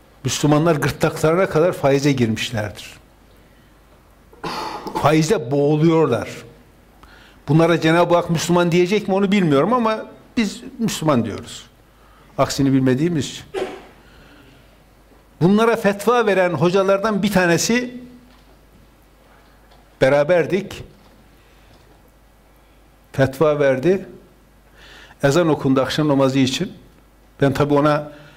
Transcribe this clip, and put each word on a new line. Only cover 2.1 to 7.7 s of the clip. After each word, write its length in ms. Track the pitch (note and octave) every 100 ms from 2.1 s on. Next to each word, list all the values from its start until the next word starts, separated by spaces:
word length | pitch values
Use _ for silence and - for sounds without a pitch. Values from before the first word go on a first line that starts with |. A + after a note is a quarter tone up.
girmişlerdir. 840 | B2+ A2+ A2 - A2 G#2 - - - - _ _ _ - _ _ _ _ - _ _ _ - - - - - - -
Faize 480 | C#3 D#3 D#3 G#3+ B2
boğuluyorlar. 760 | C#3+ C#3+ D3+ E3 E3 D3 A2+ F#2+ - - - - _ _ _ - - - - -
Bunlara 320 | D#3 E3